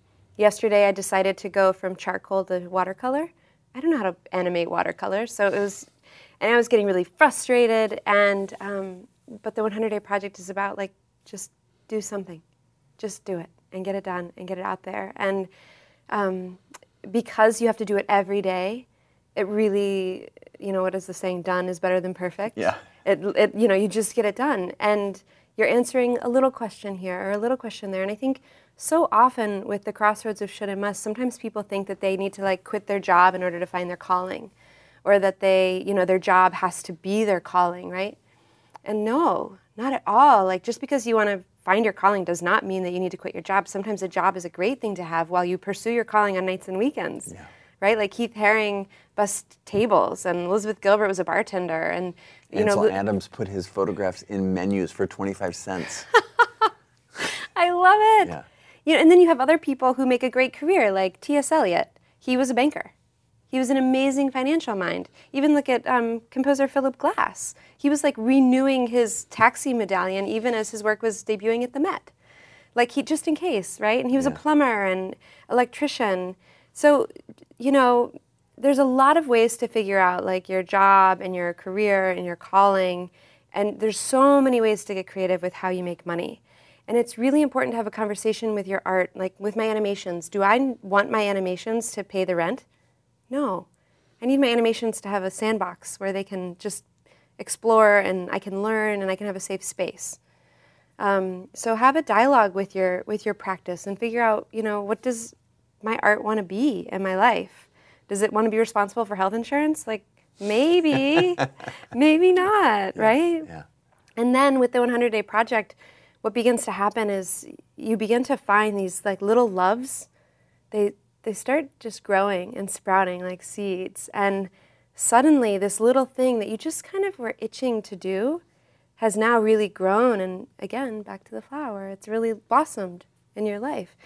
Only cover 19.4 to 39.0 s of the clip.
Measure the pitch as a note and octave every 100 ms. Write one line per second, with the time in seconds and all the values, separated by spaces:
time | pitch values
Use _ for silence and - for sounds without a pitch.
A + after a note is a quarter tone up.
19.4 | G3 G#3 G#3+ G3+ G3 G3 F#3 F#3 - -
20.4 | - - G3+ F#3+ F#3 F#3+ F#3 F3+ F#3 F3+
21.4 | F3 F3+ F3+ F3 F#3 F#3 F3+ F3+ F3+ F#3+
22.4 | G#3+ - G2 - - _ F#3 G3 G3 -
23.4 | G#3+ G#3 A3 F#3+ G#3 G#3 G#3 - G#3 G3+
24.4 | C#4+ A3 F3+ - G#3 G#3 G3+ F#3+ _ _
25.4 | _ - A3 A#3 B3 B3+ B3 A#3+ A#3+ B3+
26.4 | C4 - A3 - G3+ F#3+ F#3 F3+ F#3+ G#3
27.4 | A#3 B3+ A3+ - G3 F#3+ G3 G#3+ C4 C4+
28.4 | _ _ _ _ - D#4+ D#4+ G#3 B3+ B3
29.4 | G#3+ G3+ - G3+ G#3 - G#3 G#3 A3 G3+
30.4 | G3 - G3+ G3 G3+ G3 G#3+ G#3+ B3 -
31.4 | A3 G#3 G3+ G3 G3 G3 G3 F#3+ G3 G3
32.4 | G3 F#3 - G#3 - G3+ F#3 F3 F#3 F#3
33.4 | F3+ E3+ F3+ F3+ F3+ F3+ - F3+ F#3 -
34.4 | - _ _ _ _ _ - G3+ F#3+ F#3+
35.4 | F#3+ F#3+ F#3 F#3 G3 G3 F#3 F#3 F#3+ F#3
36.4 | F#3 F#3 F3+ - - E3+ F#3+ G#3+ G#3+ F3+
37.4 | - F3+ F3 F3+ F3+ F3+ G3 - _ _
38.4 | _ _ _ - - G#3+